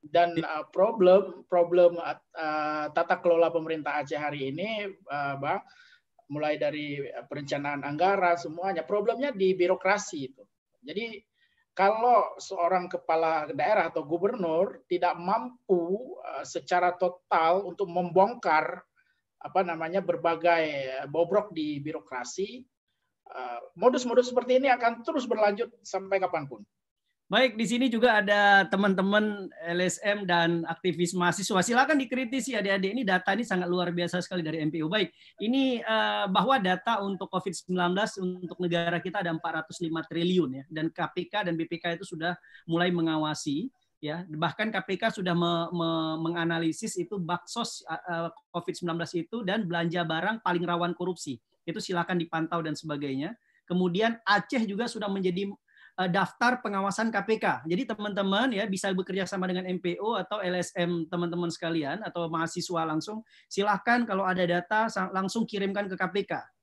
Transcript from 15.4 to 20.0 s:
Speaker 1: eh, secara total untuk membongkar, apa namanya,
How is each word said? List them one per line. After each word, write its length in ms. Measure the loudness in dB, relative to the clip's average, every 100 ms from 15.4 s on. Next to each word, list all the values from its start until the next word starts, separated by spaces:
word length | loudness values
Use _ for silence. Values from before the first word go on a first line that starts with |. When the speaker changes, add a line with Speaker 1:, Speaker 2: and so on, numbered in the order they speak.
| -2 -14 0 2 2 -4 -6 -12 -10
Speaker 1:
eh, 160 | -10
secara 480 | -8 -8 0 2 2 2
total 640 | -2 -2 _ 2 4 2
untuk 240 | 0 -6 -2
membongkar, 960 | -2 2 4 4 2 2 2 2 -6 -14 _ _ _ _ _
apa 220 | -2 0
namanya, 400 | 0 -2 -2 -2